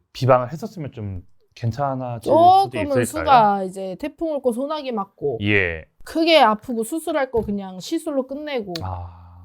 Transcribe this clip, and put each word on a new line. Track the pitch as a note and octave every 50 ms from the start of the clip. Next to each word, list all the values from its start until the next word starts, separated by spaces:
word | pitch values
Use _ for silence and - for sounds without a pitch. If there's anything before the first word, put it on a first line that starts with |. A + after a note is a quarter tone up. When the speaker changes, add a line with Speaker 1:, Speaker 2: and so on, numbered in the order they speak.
| _ _
Speaker 1:
비방을 | - - - C3+ B2+ B2+ B2 B2
했었으면 | D#3 D#3+ A#3 A3 - F3+ C#3+ B2
좀 | - A#2 G#2 G2+ F#2+ F2 - - - _ _ _ _
괜찮아질 | - A#2+ A#2 A2 C3 C#3+ C#3 C3+ C3 B2+ B2 A#2+ A#2+ - -
수도 | D4 D#4+ E4+ F4+ F#4+ F#4+ G4 F#4
Speaker 2:
조금은 | - - D4 D4 C#4 B3+
Speaker 1:
있을까요? | A#3+
Speaker 2:
수가 | A#3+ D4 D#4 - D4 C4+ A#3+ G#3+ G#3 G3+ G3 F#3+
이제 | F#3+ F#3 F#3+ F#3+ F#3+ F#3 -
태풍을 | C#4+ D4+ D4 - E4 D#4+ D4+ C#4
고 | C4 B3
소나기 | G#3+ A#3+ C4+ C#4+ D#4 D#4 C4+ C4
맞고 | A#3 G3+ F#3+ - _ _ C#3+ C#3+ A#2+ G#2
Speaker 1:
예. | G2+ G#2 G#2 G2+ F#2 E2+ E2 D#2+ - _ _ _ -
Speaker 2:
크게 | - - D#4 E4 E4+ D#4+ D4+
아프고 | B3 G#3+ G#3+ G#3+ - - A#3+ A3+ A3
수술할 | - D#4+ D#4+ D4+ F4 D#4 D4 C4+ C4
거 | B3 A3+
그냥 | A3 A3 G3+ G3+ F#3+ F#3+ F#3 F#3
시술로 | F3 - D#4+ D#4+ D#4+ E4 C#4+ C4+ B3+ C4
끝내고 | C#4 D4 D4+ D4+ C#4 B3 G3 F3+ F3 - -
Speaker 1:
아. | F#2 F#2 F2+ F2+ - - - - - - -